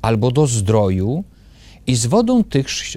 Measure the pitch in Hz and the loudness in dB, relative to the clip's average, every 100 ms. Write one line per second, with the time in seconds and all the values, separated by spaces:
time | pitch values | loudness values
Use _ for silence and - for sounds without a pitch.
0 | 113 113 123 127 147 117 98 110 98 95 | -2 0 0 2 0 0 2 2 2 0
1 | 98 151 196 - - - - - - 123 | -2 -4 -8 -16 -20 -20 -20 -16 -4 -2
2 | 117 202 240 254 - 139 135 - - | 2 0 2 0 2 0 -2 -8 -10